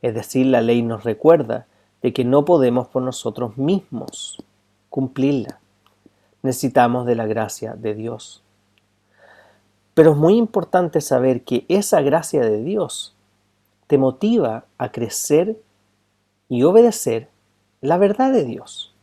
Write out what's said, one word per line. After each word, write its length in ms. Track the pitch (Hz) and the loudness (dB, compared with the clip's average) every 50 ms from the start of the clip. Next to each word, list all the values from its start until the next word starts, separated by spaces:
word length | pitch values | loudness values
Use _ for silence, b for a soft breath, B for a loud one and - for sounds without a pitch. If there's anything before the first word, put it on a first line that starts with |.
Es 120 | - 123 110 | -2 -4 -4
decir, 320 | 113 107 - - 131 131 | -4 -8 -4 -2 0 2
la 160 | 131 131 120 | 4 4 2
ley 220 | 113 117 117 120 117 | 4 2 2 0 0
nos 220 | 117 113 107 104 | -2 -6 -6 -4
recuerda 600 | 120 110 - - 151 165 165 135 110 113 - - _ _ _ _ _ _ _ | -6 -6 0 4 4 4 4 4 -2 -6 -10 -10 _ _ _ _ _ _ _
de 120 | - 120 110 | -6 -4 -2
que 100 | - 123 | -2 -2
no 220 | 123 131 143 143 | 2 2 2 4
podemos 420 | 147 180 160 131 123 120 127 120 - | 4 4 4 4 2 2 0 -4 -4
por 140 | _ 135 127 | _ -6 -6
nosotros 540 | 127 123 - - 120 107 - 123 117 107 123 | -6 -8 -8 -10 -10 -8 -6 -8 -10 -6 -6
mismos 840 | 135 151 190 190 - _ - 117 110 - - - - - - _ - _ _ _ _ _ _ _ _ _ | -2 -2 -2 -2 -4 _ -12 -12 -12 -12 -16 -16 -18 -18 -18 _ -20 _ _ _ _ _ _ _ _ _
cumplirla. 720 | - - 135 127 - - 131 139 143 135 104 - - _ _ _ _ _ _ _ _ _ _ b b b b b b b - | -6 -6 -6 -6 -4 -2 0 0 0 -2 -4 -8 -14 _ _ _ _ _ _ _ _ _ _ b b b b b b b -6
Necesitamos 640 | 135 127 - - 131 120 135 123 120 120 123 123 | -6 -4 -2 -4 0 2 2 2 2 2 -2 -2
de 100 | 120 120 | -2 -2
la 100 | 113 113 | -2 -2
gracia 480 | 107 107 113 107 101 - - - 110 - | -4 -4 -4 -4 -6 -8 -12 -12 -12 -12
de 200 | - 113 107 107 | -10 -8 -8 -8
Dios. 480 | 107 110 117 117 113 - - - _ _ _ _ _ _ _ _ _ _ _ _ _ b b b b b b b b b b b b b b _ _ _ _ _ | -6 -8 -10 -12 -12 -16 -20 -20 _ _ _ _ _ _ _ _ _ _ _ _ _ b b b b b b b b b b b b b b _ _ _ _ _
Pero 160 | - 156 160 | 6 6 6
es 60 | 151 143 | 6 4
muy 180 | 156 165 202 233 | 4 4 4 4
importante 640 | 233 214 - 208 165 - - 185 180 165 - 160 | 2 0 -2 -4 -4 0 0 0 0 2 -2 -4
saber 420 | 147 - 143 127 123 131 127 120 127 | -2 0 0 0 2 2 0 -2 -2
que 220 | - 127 117 - _ | -4 -4 -4 -2 _
esa 340 | 170 196 196 - - 175 | -2 -2 0 2 0 2
gracia 400 | 143 139 151 165 165 - - 151 | 2 2 0 0 -2 -2 -2 0
de 220 | 123 110 107 107 113 | 0 0 0 -2 -4
Dios 520 | 156 202 214 175 131 - - - - _ _ _ _ _ _ _ _ _ _ _ _ _ _ _ _ | -4 -4 -4 -4 -6 -8 -14 -14 -16 _ _ _ _ _ _ _ _ _ _ _ _ _ _ _ _
te 100 | 147 143 | 0 2
motiva 680 | 135 131 127 - - 214 233 233 160 117 110 117 - _ _ _ | 2 2 0 0 -2 0 2 2 0 0 -4 -6 -12 _ _ _
a 140 | 123 123 | -8 -8
crecer 680 | - - 120 113 - - - - 147 156 180 208 220 220 _ _ _ _ _ _ _ _ _ _ _ _ _ _ _ _ _ _ | -6 -6 -8 -6 -6 -8 -2 2 2 2 2 2 -4 -10 _ _ _ _ _ _ _ _ _ _ _ _ _ _ _ _ _ _
y 160 | 131 120 123 | -2 2 2
obedecer 640 | 160 185 220 240 240 208 - - 139 113 113 120 _ _ _ _ _ _ _ _ _ _ _ | 4 6 6 6 6 2 0 -4 -4 -4 -4 -6 _ _ _ _ _ _ _ _ _ _ _
la 160 | - 135 165 175 | -2 -2 0 2
verdad 340 | 202 196 208 208 254 262 | 2 0 2 0 0 0
de 140 | 269 240 156 | 2 0 -2
Dios. 480 | 120 - - - - - - - _ _ _ | -2 -6 -12 -14 -18 -16 -18 -18 _ _ _